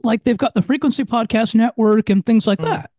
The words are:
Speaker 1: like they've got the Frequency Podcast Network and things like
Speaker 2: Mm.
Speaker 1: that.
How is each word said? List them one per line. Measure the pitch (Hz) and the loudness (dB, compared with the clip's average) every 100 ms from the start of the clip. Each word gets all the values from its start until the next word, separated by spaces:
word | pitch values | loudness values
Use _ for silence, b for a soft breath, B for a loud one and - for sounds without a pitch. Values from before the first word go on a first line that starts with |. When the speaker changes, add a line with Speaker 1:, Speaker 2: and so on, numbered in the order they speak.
Speaker 1:
like | 233 226 | -2 -2
they've | - 233 | 0 0
got | 277 | -2
the | 214 | -2
Frequency | - 269 285 262 | -2 0 -2 -2
Podcast | 247 233 226 220 226 220 | -4 -4 -2 -2 0 2
Network | 233 - 214 214 214 | 2 2 2 2 2
and | 196 208 | 0 2
things | 226 214 | 0 0
like | 196 | -2
Speaker 2:
Mm. | 440 | -2
Speaker 1:
that. | 359 - | -4 -8